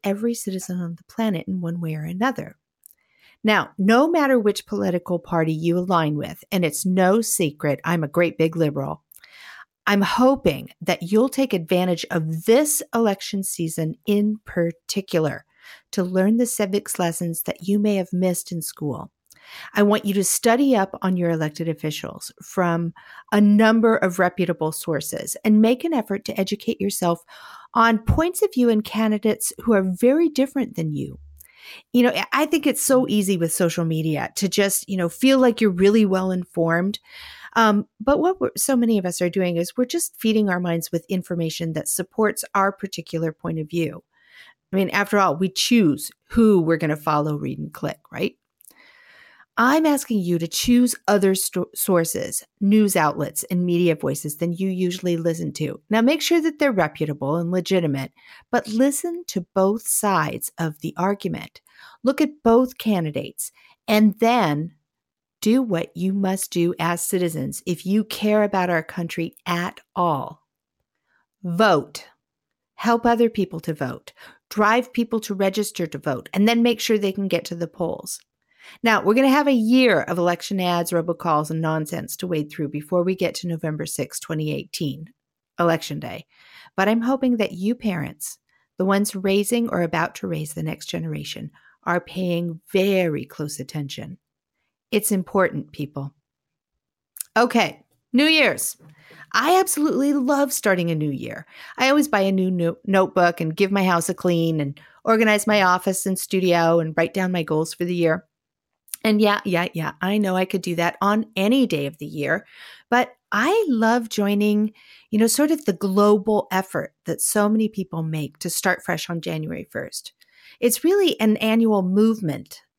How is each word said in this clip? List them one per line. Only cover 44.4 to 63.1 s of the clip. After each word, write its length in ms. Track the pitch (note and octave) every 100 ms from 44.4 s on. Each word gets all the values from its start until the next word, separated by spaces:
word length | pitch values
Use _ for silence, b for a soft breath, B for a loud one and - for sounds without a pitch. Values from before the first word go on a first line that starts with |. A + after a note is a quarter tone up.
| b b _
I 40 | F#3+
mean, 160 | F#3+
after 260 | G3+ G3 G#3
all, 180 | F#3 D#3+
we 140 | F#3+
choose 600 | - - A#3 E3+ D3 - - _
who 320 | A#3 A3 F#3+
we're 160 | D#3+ D#3+
gonna 180 | E3 D#3
follow, 400 | D#3 D3+ D3+ D3
read, 220 | C#3+ C#3+
and 160 | D3+
click, 240 | - D#3+ - _
right? 240 | - - - _ _ b b b b b b b b b -
I'm 240 | A#3+ D#4 D#4+
asking 340 | C#4 - G#3+
you 180 | F3 E3+
to 80 | E3
choose 480 | - - A#3+ B3 - -
other 300 | G3+ F#3+ F#3+
sto-, 340 | - F3+ F3 -
sources, 680 | - F3+ E3 - - - - _
news 340 | G3+ G#3+ G#3 F#3+
outlets, 480 | D3+ D3 D3 -
and 220 | - F3+ F3+
media 280 | F3 F3
voices 440 | D#3+ C#3 C#3+ D3+ -
than 160 | E3+
you 160 | E3+ F#3+
usually 480 | F#3 F3+ F3+ F3+ E3+
listen 340 | E3 E3 D#3+
to. 280 | C#3+ D3+ - -
Now, 100 | A3
make 220 | A#3 D#4+
sure 180 | - E4+
that 200 | D#4 D4+
they're 120 | C#4+
reputable 640 | G3 D3+ - D3+ D3 C#3 E3
and 160 | E3+
legitimate, 640 | F#3 F3 F#3+ E3 C3+ C3+ B B B B
but 160 | A#3+ A3+
listen 560 | A3 C#4 C#4 F4 E4+ F4
to 180 | F#3 F3
both 320 | F#3+ F#3+ A3+ -
sides 640 | - G#3 F3+ D3+ B2 - -
of 220 | E3 D3+
the 140 | - -
argument. 640 | F#3 G3+ F#3 D#3 - - B B B B B3
Look 160 | C#4
at 200 | D4+ D4+
both 360 | A#3 A#3 B3+ -
candidates, 760 | A3 G3 D#3+